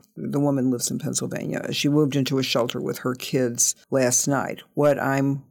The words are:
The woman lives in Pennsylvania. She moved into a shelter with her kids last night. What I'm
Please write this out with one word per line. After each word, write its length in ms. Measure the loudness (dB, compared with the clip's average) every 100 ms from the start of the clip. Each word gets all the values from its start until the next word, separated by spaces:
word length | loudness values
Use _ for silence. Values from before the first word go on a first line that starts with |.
| -12 -10
The 240 | -4 0
woman 320 | 2 2 0
lives 180 | 0 -2
in 80 | -4
Pennsylvania. 760 | -4 -4 -4 -6 -6 -6 -6
She 160 | -2 2
moved 260 | 4 2 2
into 240 | 0 0
a 40 |
shelter 360 | 0 0 0 -2
with 200 | -6 -4
her 160 | -4 -4
kids 600 | -2 0 0 0 -2 -2 _
last 380 | 2 2 2 2
night. 320 | 0 -2 -6 -8 2
What 220 | 4 4
I'm 460 | 2 2 2 0 -6